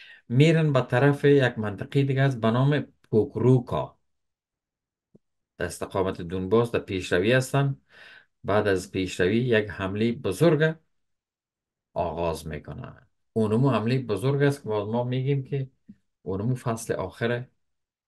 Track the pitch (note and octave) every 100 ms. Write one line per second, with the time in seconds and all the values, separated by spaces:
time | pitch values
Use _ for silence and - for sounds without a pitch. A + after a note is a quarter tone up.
0 | - - _ A#2+ D#3 D#3+ D#3 C3+ A#2+ B2
1 | C#3 C#3 C#3+ C#3+ B2 - G#2+ F#2+ B2+ C#3
2 | C#3 C3+ C#3 A#2+ A2+ A#2+ C#3 D3 - _
3 | _ A2 G2 G#2 B2 B2+ - D#2 B1+ -
4 | _ _ _ _ _ _ _ _ _ _
5 | _ _ _ _ _ _ E2+ - - G2
6 | F#2 - F2 F#2 F#2 A2 A#2 F#2+ - F#2
7 | F2+ F2+ G2+ C3 B2+ C#3 C#3 C#3 _ -
8 | - - _ _ G2 G#2 G#2 F#2+ - G2
9 | F2+ - F#2 A2+ B2+ A2 G#2 F#2 F#2+ G2+
10 | A2+ A#2 G#2 - E3 D3+ D#3 D#3+ _ _
11 | _ _ _ _ _ _ _ _ _ -
12 | E2+ D#2+ E2+ D#2 D#2+ D2+ - - - -
13 | _ _ _ A2+ G#2 A2 C#3 A2 A2 C3
14 | A#2 G2 C3 C#3 C#3+ C#3 A2+ G#2+ G2+ A#2
15 | B2 B2+ C3 C#3 C3 C#3 C3 _ _ -
16 | _ _ - F#2+ A2+ B2 A#2+ A2+ - -
17 | F#2 - A#2 A#2+ B2+ _ _ _ _ _